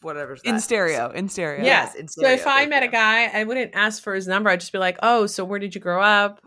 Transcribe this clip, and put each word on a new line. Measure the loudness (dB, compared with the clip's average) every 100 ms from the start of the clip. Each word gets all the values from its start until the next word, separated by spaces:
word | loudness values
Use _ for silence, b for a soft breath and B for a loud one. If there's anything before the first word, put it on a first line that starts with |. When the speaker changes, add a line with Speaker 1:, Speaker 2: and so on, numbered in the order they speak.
Speaker 1:
whatever's | -12 -10 -10 -8
Speaker 2:
In | -2 -2
Speaker 1:
that? |
Speaker 2:
stereo, | 0 0 2 0 -2
Speaker 1:
So |
Speaker 2:
in | -4 -6
stereo. | -4 -6 0
Speaker 1:
Yes, | 2 4 2
Speaker 3:
Yeah. | -6
Speaker 1:
in | -14
Speaker 3:
So | 0 2
if | 2
Speaker 1:
stereo. | 2 2
Speaker 3:
I |
Speaker 1:
Thank | 2
Speaker 3:
met | 0
a | 0
Speaker 1:
you. |
Speaker 3:
guy, | 2 2 4 2
I | 0
wouldn't | -2 -2 -4 -2
ask | -2 -2
for | -6
his | -6 -2
number. | 0 2
I'd | 0
just | -2
be | -2
like, | -2 0
"Oh, | 2 2 2
so | -2
where | -6 -6
did | -6 -8
you |
grow | -4 2
up? | 4 4 2 -2